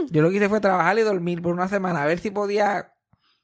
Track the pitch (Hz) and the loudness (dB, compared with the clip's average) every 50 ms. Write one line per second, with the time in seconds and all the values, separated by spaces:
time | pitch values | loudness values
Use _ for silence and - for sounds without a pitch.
0 | 339 262 170 156 151 165 190 202 208 196 214 220 202 196 190 180 165 170 202 226 | -6 -2 2 2 2 4 4 2 0 2 0 0 2 2 2 2 2 2 2 2
1 | 226 214 202 180 170 175 175 170 170 170 175 175 180 190 208 202 190 185 175 156 | 2 0 0 -2 -2 -4 -4 -4 -2 -2 -2 -2 -2 -2 -2 -2 -2 -2 -2 0
2 | 143 151 170 170 - 220 196 208 202 202 202 208 208 202 202 175 - - _ _ | 0 0 0 -2 -4 -6 -4 -4 -4 -2 0 0 0 0 0 -2 -6 -10 _ _
3 | _ _ _ _ _ _ _ _ | _ _ _ _ _ _ _ _